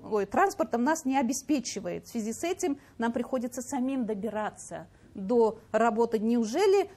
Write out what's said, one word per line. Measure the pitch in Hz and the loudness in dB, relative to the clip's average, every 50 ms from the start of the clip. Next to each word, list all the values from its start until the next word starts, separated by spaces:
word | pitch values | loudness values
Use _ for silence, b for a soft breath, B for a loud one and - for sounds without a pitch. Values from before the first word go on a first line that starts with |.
| - - 202 | -4 -2 -2
ой, | 208 196 | 0 0
транспортом | 190 - - 381 392 370 - 320 330 - 233 240 | 0 2 2 2 2 2 0 -2 -2 0 0 2
нас | 285 320 320 - | 2 0 0 0
не | 262 262 269 | 0 0 2
обеспечивает. | 285 226 277 - - - 302 269 - - - 202 196 180 170 170 - | 2 0 -2 -4 -2 0 -2 0 -2 -4 -8 -6 -6 -6 -6 -8 -8
В | - | -8
связи | - 233 202 220 226 | -6 -6 -4 -4 -4
с | - - | -4 -4
этим | 339 370 - - - 277 B B B B - | -4 -4 -2 -2 -2 -4 B B B B -2
нам | 226 226 233 | -2 -2 0
приходится | 240 240 - - 262 226 247 - 269 247 | -2 -2 -2 -4 -4 -4 -4 -6 -8 -8
самим | - 285 262 247 262 269 262 240 | -6 -4 -4 -2 -2 -2 -2 -2
добираться | 196 220 196 190 226 202 214 214 190 - - - - 175 160 - B B B B B B | -4 -4 -4 -6 -6 -4 -4 -6 -6 -8 -10 -14 -14 -12 -14 -14 B B B B B B
до | 208 190 185 247 240 226 214 B B B B - | -10 -2 2 4 6 6 6 B B B B 0
работы. | 220 226 233 214 220 226 226 226 226 | 2 2 2 4 2 2 2 2 0
Неужели | 208 226 240 240 226 208 233 330 415 403 381 403 381 B B | 2 2 2 2 2 0 2 2 4 6 6 4 4 B B